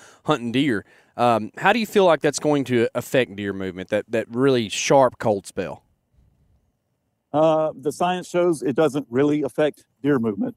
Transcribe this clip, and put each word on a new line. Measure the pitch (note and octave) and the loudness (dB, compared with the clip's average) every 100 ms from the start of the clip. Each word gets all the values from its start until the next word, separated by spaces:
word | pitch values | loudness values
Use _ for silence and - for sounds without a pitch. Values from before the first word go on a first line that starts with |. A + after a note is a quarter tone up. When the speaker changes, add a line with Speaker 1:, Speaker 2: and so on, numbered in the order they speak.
| - - | -20 -8
Speaker 1:
hunting | - D3 A#2+ | -2 -2 -2
deer. | A#2+ D3 G2+ - _ _ - | -2 0 -2 -6 _ _ 0
Um, | A#2+ A2+ G#2+ - | 2 2 -2 -2
how | F3+ | 0
do | A3+ | 0
you | G#3+ | 0
feel | G#3+ F#3 | 2 4
like | D#3 | 4
that's | D3+ - | 0 -2
going | D3+ D3 | 0 0
to | B2 A#2+ A#2 | 0 0 0
affect | B2 - C#3 A#2+ G2 | -2 -2 0 0 -2
deer | G2+ | -6
movement, | F#2+ F#2+ F2+ F#2 | -6 -8 -8 -4
that, | G#2 G#2 | -4 -2
that | A2+ G#2+ | -4 -4
really | A#2 C3+ B2+ G#2 | 0 2 2 -2
sharp | - - C#3 B2+ - | -4 2 4 4 2
cold | A#2+ G2+ - | -2 -2 -4
spell? | - E2 C2 _ _ _ _ _ _ _ _ _ _ _ _ _ _ _ | -10 -10 -10 _ _ _ _ _ _ _ _ _ _ _ _ _ _ _
Speaker 2:
Uh, | C#3+ D#3+ D#3 D#3 C3+ | 2 2 2 0 -4
the | C#3+ | -6
science | - F3+ F3+ - | -2 -2 -2 -4
shows | F3 F3 D3 | 0 0 0
it | B2 A#2+ | -2 0
doesn't | D#3 C#3+ C#3 | 0 0 -4
really | A#2+ D3 D3+ | 0 0 0
affect | C#3 - D3+ - _ _ | -2 -2 -2 -2 _ _
deer | C#3+ C#3 | 0 0
movement. | A2+ G2+ B2 | 0 -4 -6